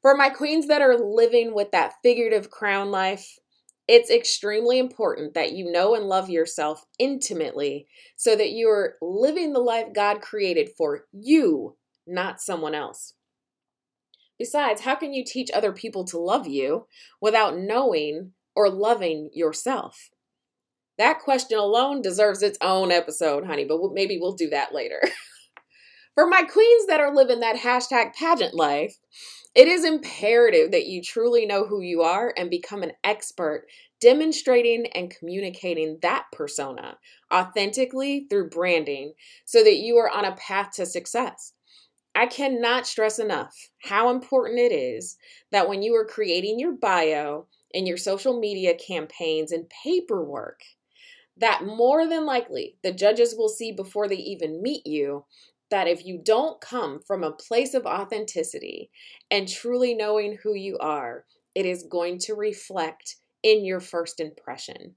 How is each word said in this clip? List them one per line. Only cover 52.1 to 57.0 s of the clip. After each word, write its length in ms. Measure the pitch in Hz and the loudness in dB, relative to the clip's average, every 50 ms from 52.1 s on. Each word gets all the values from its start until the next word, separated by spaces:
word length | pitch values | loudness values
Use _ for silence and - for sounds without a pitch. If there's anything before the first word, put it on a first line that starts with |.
| 330 320 311 | -2 -2 -2
likely 520 | 294 262 240 240 - - 123 85 - _ _ - | -2 -2 -2 -4 -4 -8 -10 -10 -10 _ _ -6
the 80 | 190 | -6
judges 420 | 185 180 196 208 220 233 233 233 226 | -4 2 2 2 4 4 2 2 2
will 140 | 226 226 214 | -2 -4 -4
see 220 | 214 - 233 214 | -2 -6 -10 -10
before 360 | 202 190 185 185 - 208 208 | -10 -10 -12 -8 -4 -4 -2
they 100 | 202 196 | -2 -4
even 440 | 185 - - 202 - 170 156 156 165 | -6 -6 -10 -8 -8 -8 -8 -6 -6
meet 240 | 196 262 294 - _ | -6 -6 -6 -6 _
you 400 | 151 151 147 139 139 143 143 - _ _ _ _ _ _ _ _ _ 208 | -6 -4 -4 -4 -4 -6 -10 -12 _ _ _ _ _ _ _ _ _ -2
that 140 | 190 185 | 0 0
if 180 | 170 175 170 175 | 0 -2 -2 -4
you 160 | 185 185 170 165 | -14 -14 -4 2
don't 380 | 214 214 233 294 320 - _ | 2 2 2 2 -2 -6 _
come 380 | - - 247 247 208 147 135 | -16 -10 -8 -6 -6 -6 -10
from 240 | 151 | -12